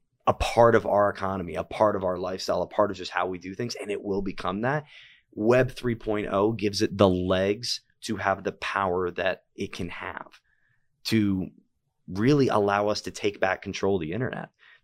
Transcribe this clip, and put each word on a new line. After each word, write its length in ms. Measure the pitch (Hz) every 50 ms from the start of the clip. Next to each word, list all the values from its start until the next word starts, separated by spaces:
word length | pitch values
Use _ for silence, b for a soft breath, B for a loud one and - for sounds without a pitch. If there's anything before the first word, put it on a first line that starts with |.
| _ _ _ _ -
a 60 | - 107
part 420 | - - - - 117 120 117 113
of 100 | 107 92
our 240 | - 98 101 104 101
economy, 460 | 95 - 98 95 95 95 87 85 80
a 80 | 87 -
part 320 | - - - 110 104 101
of 80 | 98 95
our 140 | 92 90
lifestyle, 440 | 90 92 90 95 92 - - 90 90 87
a 40 |
part 240 | 82 - - 104 101
of 60 | 95
just 140 | 92 90 -
how 160 | - 90 90
we 100 | 92 92
do 160 | 85 90 95 98
things, 220 | - 123 117 -
and 160 | - 101 104
it 120 | 101 - -
will 180 | 101 95 101
become 400 | 98 98 - - - 92 95 104
that. 220 | 113 131 147 151 - B B B B B B B B B -
Web 380 | - 107 117 123 127 - 127
three 240 | - - - 123 113
point 320 | - - 110 104 104 101 -
oh 200 | 98 98 101 113
gives 300 | 117 98 104 104 98 101
it 160 | 107 - 98
the 100 | 101 101 95
legs 720 | 92 90 90 92 92 95 95 101 104 120 120 - - - _ _ _ _
to 160 | - - 107
have 260 | 98 101 98 95 95 92
the 80 | 98 -
power 560 | - - - - 98 98 92 87 92 92 87
that 320 | 90 90 90 92 87 - _ _ _
it 160 | - 98 -
can 160 | - - 92
have 540 | 87 - - 92 92 - - - - - - _ _ _ _ _ _ _ _ _ _ _ _ -
to 420 | - 113 110 104 101 95 92 87 - - _ _ _ _ _ _ _ _ _ _ -
really 400 | 90 98 110 135 151 139 131 -
allow 400 | - 107 101 101 101 104 104 104
us 120 | 104 -
to 100 | - 95
take 280 | - - - 104 - -
back 220 | 92 92 92 -
control 340 | - 101 92 - 101 98 101
of 60 | 90
the 100 | 80 78
internet, 380 | 87 113 127 90 - - - - _ b b b b b